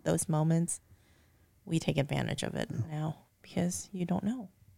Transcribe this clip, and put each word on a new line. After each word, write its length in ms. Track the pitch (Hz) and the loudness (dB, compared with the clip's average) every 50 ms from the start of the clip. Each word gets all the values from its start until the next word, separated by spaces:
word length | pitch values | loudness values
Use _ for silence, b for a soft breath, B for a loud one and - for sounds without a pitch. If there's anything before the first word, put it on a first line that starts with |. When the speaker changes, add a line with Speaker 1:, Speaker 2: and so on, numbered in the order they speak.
| - | 0
Speaker 1:
those 240 | 156 165 165 - - | 0 2 2 2 2
moments, 520 | 160 151 156 160 165 165 170 170 - - _ _ - - _ _ _ _ _ _ _ _ _ _ _ _ - | 2 4 4 4 4 4 2 0 -4 -6 _ _ -20 -20 _ _ _ _ _ _ _ _ _ _ _ _ -4
we 140 | - 165 165 | -2 0 0
take 180 | - - 156 151 | 2 2 2 2
advantage 460 | 139 143 139 139 87 - - - - | 2 2 0 0 0 0 -2 -2 -2
of 100 | - - | -2 -2
it 140 | - - - | -2 -4 -2
Speaker 2:
Yeah. 100 | - - 110 160 | -2 -4 -4 -2
Speaker 1:
now 260 | 151 151 151 156 151 - - _ _ _ | -4 -4 -2 -4 -4 -6 -12 _ _ _
because 480 | - - - 185 175 180 180 - - - | -16 -6 -2 0 0 0 -2 -4 -8 -8
you 140 | - 180 175 | -6 -4 -2
don't 180 | 175 175 180 - | 0 0 0 0
know. 260 | 202 247 262 196 - - _ - - - | -2 -2 -4 -6 -12 -16 _ -20 -20 -20